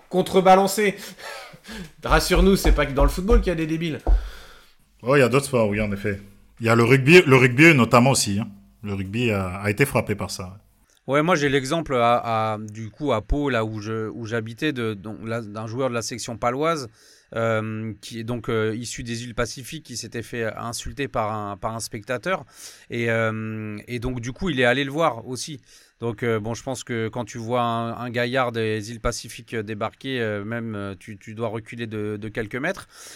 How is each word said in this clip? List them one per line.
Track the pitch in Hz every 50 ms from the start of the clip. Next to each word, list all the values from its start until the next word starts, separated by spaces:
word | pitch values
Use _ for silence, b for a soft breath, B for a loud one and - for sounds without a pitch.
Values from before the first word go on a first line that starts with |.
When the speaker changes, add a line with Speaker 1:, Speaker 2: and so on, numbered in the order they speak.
| _ -
Speaker 1:
contrebalancer, | - 180 180 - - 190 175 185 185 190 196 190 - 220 208 196 202 B B B B B B B B B B B
<laughs> | B B B B 220 214 180 B B - -
rassure-nous, | 120 143 160 - - 185 170 185 190 196
c'est | 180 - 151
pas | - 151 143
que | 135
dans | 135 135 143
le | 143
football | - - 180 202 240 226
qu'il | 180 185
y |
a | 175
des | 160 160
débiles. | 156 165 160 170 165 143 - - - B B B B B B B B B B B B B B _ _ _ _
Speaker 2:
Oh, | - 120 139
il | 147
y |
a | 127 117
d'autres | 117 139 139
sports, | - - 120 113 104
oui, | 101 107
en | 107 104
effet. | 101 101 - 107 98 98 - - - - _ _ _ -
Il | 113
y | 113
a | 113
le | 117 117
rugby, | 113 135 135 127 135 175 180
le | 175 143 135
rugby | 127 127 131 120 123 156 170 165
notamment | 131 113 113 - 120 120 139
aussi, | 127 120 - - 98 104
hein. | 113 101 - - - _ _ _
Le | - 104 101
rugby | 98 95 95 101 117 123 113
a, | 107 98 95 90 87 98
a | 101 104
été | 104 104 139
frappé | 135 139 123 107 - 104
par | 101 104 98
ça. | - - 92 92 95 - _ _ _ _ _ _ _ _ _
Speaker 3:
Ouais, | - 131 147
moi | 151 170 185
j'ai | 151 143 143
l'exemple | 135 143 131 131 156 165 156 - 139
à, | 120 117 120 120 120 - 117 113 110 110 110
à, | 110 107
du | 110 107 107 110 113 104
coup | - - 151 143
à | 120 110
Pau, | - - 143 147 147 139
là | 123 113 110
où | 110 110 107
je, | 101 110 113 113 110 107
où | - 113 117
j'habitais, | 104 113 117 110 113 117 113 156 156
de, | 147 123 117 110 107
donc, | 101 90 107 107 69 98
là, | 113 113 120
d'un | 113 104 101 110 110
joueur | 113 110 127 135 127
de | 120
la | 117
section | 110 - 131 113 - - 117
paloise, | 107 123 120 123 135 151 165 170 151 131 107 b b b b b b b b -
euh, | 113 113 113 113 110 107 110 107 110 110 113 107 -
qui | - - 120 113
est | 117
donc, | 113 123 117 107 -
euh, | 117 110 110 110 110
issu | 117 120 113 - -
des | 127 117 117 117 120
îles | 123 110
Pacifiques, | - 123 117 - 139 123 - - 156 -
qui | - 123
s'était | 110 - 110 - 117
fait | 113 - - 120 113 110 -
insulter | - 110 117 113 - - 127 117 123 139 127
par | - 123 110 104
un, | 110 107 104 101 101
par | 95 - 113 113
un | 113
spectateur, | - - - 113 101 - 127 123 - 175 190 170 139 B B B B B B B B B
et, | - 117 117 117
euh, | 113 113 113 110 110 110 110 110 110 110 107 107 104 104 - 120
et | 120 120
donc | 113 127 127 123
du | 113 127
coup | 127 - 190 185
il | 147 127
est | 127
allé | 120 123 135 143
le | 135
voir | 139 156 165 147 120 113 113
aussi. | 123 127 117 - 160 151 120 b b b b b b b b
Donc, | 117 117 113 -
euh, | 120 117 113 110
bon, | 104 113 117
je | -
pense | - 135 131 -
que | - - 123 113 113 110
quand | - 123 117
tu | - -
vois | 120 113 110 123 123
un, | 120 117 117 117 117 117 117
un | - 120 123
gaillard | 113 123 120 123 123 131 127 120
des | 113 113 113 110 107 110 101 107
îles | 120 113
Pacifiques, | - 123 113 - - 117 - - 117 -
euh, | 120 113
débarquer, | 107 101 110 101 110 104 - - - 135 131 123
euh, | 113 107 104 104 101
même, | 107 117 117 117 113 107
euh, | 101 101 98 98 92
tu, | - - 107 95
tu | - 117 110
dois | 107 117 110
reculer | 107 113 110 - - 117 117
de, | 110 110 107 104 104 107
de | 104 104 110
quelques | - 127 113 104 -
mètres. | 123 143 175 196 - - - B B B B B